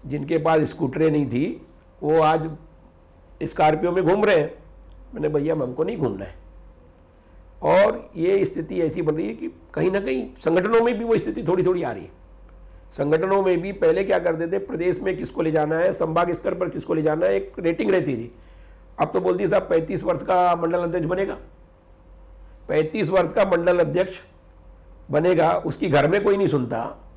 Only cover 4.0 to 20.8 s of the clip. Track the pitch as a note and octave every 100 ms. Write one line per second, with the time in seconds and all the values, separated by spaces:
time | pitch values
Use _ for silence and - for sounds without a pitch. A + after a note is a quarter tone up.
4 | E3 G3+ G#3 F3 D#3 - - - - -
5 | - A#3 D3+ D3+ D3 D#3 B2+ B2+ E3+ A3
6 | C3 G2 F#2+ - - - - - - -
7 | - - _ - - - D#3 F3+ G#3 A#3+
8 | - D#3+ E3+ G3 F3+ - D#3 F#3 D#3+ F3
9 | D#3 D3+ G3+ A3+ - - - D3+ F3 G3
10 | G3+ B2+ - - D#3 E3+ F#3+ A3+ A#3 A3
11 | A#3 A3 - - D#3 F#3 F3+ F3+ C#3+ G#2+
12 | - - - - - - - - - -
13 | C#3+ D#3+ F#3+ G3 F#3+ F3 F#3+ F#3+ D#3+ F3+
14 | G3 F#3 E3+ D#3+ E3+ G3 G3 D#3+ F3+ F3
15 | F#3+ F3 E3+ - D#3+ D#3 D3+ D#3+ F3+ F#3+
16 | E3 E3 F3 E3+ - F3+ F3+ D#3 - D#3+
17 | D3+ D#3 F3+ G3 G3 - E3+ E3 A3 F#3
18 | D3+ A#2 A#2+ - - - - - - -
19 | D#3 F#3+ F3+ F3+ G3 G3 - E3 D#3+ F#3
20 | G3+ E3 - C#4 A#3+ E3+ E3 F3